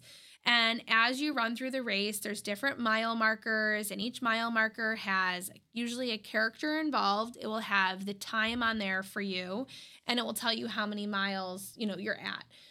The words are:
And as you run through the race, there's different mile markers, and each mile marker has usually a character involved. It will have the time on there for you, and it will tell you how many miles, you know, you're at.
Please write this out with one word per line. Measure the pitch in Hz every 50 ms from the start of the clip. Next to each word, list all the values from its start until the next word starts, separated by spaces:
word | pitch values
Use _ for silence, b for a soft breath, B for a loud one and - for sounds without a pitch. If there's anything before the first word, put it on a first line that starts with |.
| B B B B B B B B B -
And | 240 233 226 226 233 233 - -
as | 226 226 226 240 262 254
you | 294 302 285
run | 262 226 - 240
through | 233 262 262
the | 254 269
race, | 247 233 202 196 202 208 214 208
there's | - 214 208 208
different | - 208 202 202 - 277 277 277
mile | 240 220 220 220 226 226 226
markers, | 226 220 220 220 220 - 220 220 220 214 214 214 208 214 202
and | 190 196
each | 196 247 247 -
mile | 262 233 220 226 233 233
marker | 233 226 220 220 220 - 226 220 220 220
has | 208 202 190 190 190 185 180 180 185 - - - _ _ -
usually | 226 240 233 240 247 262 247
a | 220 214
character | 208 - - 220 220 226 220 - - 302 302 311
involved. | 320 311 262 220 202 196 202 208 220 233 240 -
It | - 220
will | 214 220
have | 220 208 208 196 190 185 190 190 196
the | 202 202
time | 196 - - - 220 214 220 233 247
on | 240 226 226 220
there | 202 190 190 190
for | 190 196 - -
you, | 202 196 185 180 180 180 190 214 262 B B B B B B B B
and | - 240 247
it | 226
will | - 220
tell | - - 240 226
you | 226 240 233
how | 202 226 214
many | 208 208 208 208 208
miles, | 208 196 196 196 196 190 190 185 185 190 196 - - -
you | 233 208
know, | 190 175
you're | 196 214 202 -
at. | - 196 196 - - - b b b b